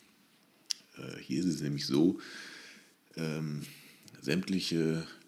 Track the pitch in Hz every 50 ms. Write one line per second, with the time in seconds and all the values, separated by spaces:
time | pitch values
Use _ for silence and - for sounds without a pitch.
0 | - - _ _ _ _ _ _ _ _ _ _ _ - - - - _ - -
1 | - - - - - - 64 67 92 90 78 71 76 71 73 71 71 - 67 73
2 | 80 92 - - - - - - - - - - - - - - - - _ _
3 | _ _ - 80 80 80 76 80 78 76 73 73 - - - - - - - -
4 | - - - - - - 78 92 92 - 95 90 - - 85 82 80 80 80 80
5 | 82 - - - -